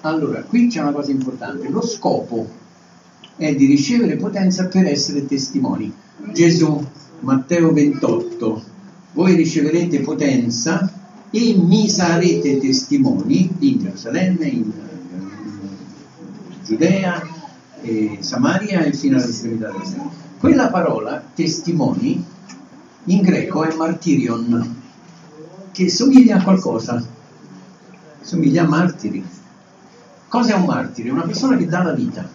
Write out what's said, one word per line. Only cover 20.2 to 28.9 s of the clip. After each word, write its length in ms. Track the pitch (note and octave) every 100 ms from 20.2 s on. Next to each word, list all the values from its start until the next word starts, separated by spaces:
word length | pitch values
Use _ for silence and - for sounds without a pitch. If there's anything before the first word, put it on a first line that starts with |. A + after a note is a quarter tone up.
| - -
Quella 300 | C#4+ C4 -
parola, 540 | F#3 D#3+ A#2 - - -
testimoni, 920 | - E3 - F3 D#3+ B2+ - C4+ - - - - - - - - -
in 160 | - G3
greco 440 | F3+ D#3+ - D3
è 100 | D#3+
martirion, 1000 | D#3+ E3 F3 E3+ C3 A2+ A2+ A#2+ A#2 A#2 A#2 - - - - - - - - -
che 160 | - F3+
somiglia 460 | - C4+ C4 A3+ F#3+
a 60 |
qualcosa, 640 | G3 F#3+ - A2+ - A#2+ - - - - - - - - - - - -
somiglia 420 | - E3+ C#3+ D#3+
a 40 | D#3+
martiri. 580 | D#3+ F3+